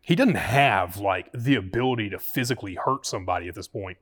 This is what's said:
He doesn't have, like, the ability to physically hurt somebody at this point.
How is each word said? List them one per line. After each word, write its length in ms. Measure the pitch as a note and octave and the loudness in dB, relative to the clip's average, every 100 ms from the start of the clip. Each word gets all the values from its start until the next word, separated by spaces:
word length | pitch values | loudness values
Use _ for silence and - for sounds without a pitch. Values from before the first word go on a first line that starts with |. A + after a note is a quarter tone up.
He 140 | - E3+ | 2 4
doesn't 180 | B3+ | 4
have, 640 | B2 - C3 C#3 G2+ F2+ G2 | 4 2 4 6 4 0 -2
like, 320 | G2+ F#2 - | 0 0 -2
the 240 | - A#2+ C3+ | -6 2 2
ability 540 | F#2+ G#2+ B2+ A#2+ G#2 | 2 -2 0 0 -4
to 80 | F2 | -6
physically 560 | - - A#2+ C3 G2+ | -6 -4 -2 -2 -4
hurt 320 | F2+ - C3+ - | -4 -2 -2 -4
somebody 420 | A2 F#2 F2+ F2 | -6 -2 -4 -4
at 60 | |
this 140 | F2+ F#2 | -12 -10
point. 320 | A#2 F#2+ F#2 | -10 -10 -12